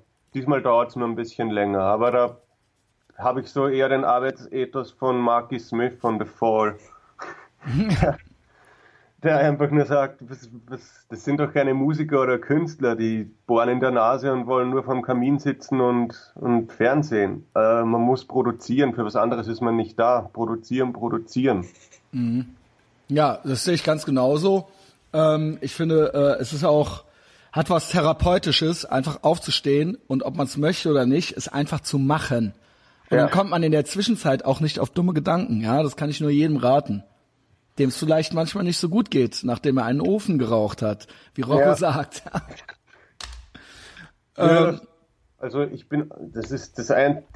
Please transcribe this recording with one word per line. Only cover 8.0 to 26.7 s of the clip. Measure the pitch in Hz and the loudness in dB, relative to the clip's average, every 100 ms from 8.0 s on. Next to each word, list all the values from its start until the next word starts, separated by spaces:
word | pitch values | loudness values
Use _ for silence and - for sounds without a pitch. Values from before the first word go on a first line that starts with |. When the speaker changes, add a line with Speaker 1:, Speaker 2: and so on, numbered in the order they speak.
| 160 147 - _ _ _ _ _ _ _ _ _ | 0 -2 -8 _ _ _ _ _ _ _ _ _
Speaker 1:
Der | 160 151 | 0 2
einfach | 151 147 147 | 2 2 2
nur | 147 143 | 2 2
sagt, | 143 135 - 117 | 2 0 -4 -20
was, | 131 120 117 113 | -20 -20 -20 -18
was, | 127 - _ _ | -18 -18 _ _
das | 113 - | -10 -4
sind | 143 | -2
doch | 147 | 0
keine | 147 135 | 0 2
Musiker | 131 139 156 156 143 | 2 0 0 0 0
oder | 131 123 | 2 0
Künstler, | 117 147 165 156 127 113 | 0 -2 -2 -2 -2 0
die | 113 110 104 - - | -2 -2 -6 -12 0
bohren | 117 120 | 2 2
in | 123 | 2
der | 131 | 0
Nase | 123 113 131 135 | 2 2 2 0
und | 131 120 | -2 0
wollen | 127 127 | 0 0
nur | 131 | -2
vorm | 131 131 | -2 -4
Kamin | 123 123 123 143 | -2 -2 0 0
sitzen | 143 139 - 131 | 0 -4 -2 0
und, | 123 123 120 - - - | 2 2 -2 -6 -20 -8
und | 123 120 113 | 0 0 0
Fernsehen. | - 113 143 151 110 98 - - | 0 0 2 0 0 0 -2 -4
Äh, | - 110 117 | 2 4 4
man | 113 117 | 2 2
muss | 117 131 | 2 0
produzieren, | - 127 120 117 - 123 139 117 | -2 -2 -2 -2 -2 0 0 0
für | |
was | 107 110 | -2 0
anderes | 113 120 110 | 0 0 -4
ist | 113 | -4
man | 120 117 | -2 0
nicht | 110 - | -2 0
da. | 117 123 92 | 2 2 -2
Produzieren, | - 113 113 - 127 127 | -6 -6 -6 -4 -2 -2
produzieren. | 117 117 113 113 - 131 104 90 - _ _ _ | -4 -4 -4 -4 -2 0 0 -4 -14 _ _ _
Speaker 2:
Mhm. | 127 120 120 123 - _ _ _ _ - | -6 -4 -4 -6 -12 _ _ _ _ -4
Ja, | 143 147 123 | 0 2 0
das | 143 131 - | -4 -4 -2
sehe | |
ich | 170 | -2
ganz | - 156 - | 0 -2 0
genauso. | 135 127 147 190 196 - _ _ _ _ | 2 2 2 2 0 -2 _ _ _ _
Ähm, | 156 156 156 156 156 | 0 2 2 0 -4
ich | 135 | -8
finde, | - 165 160 151 | -4 0 2 2
äh, | 143 143 135 | 4 2 2
es | 123 | -2
ist | 151 | -2
auch, | 165 | 2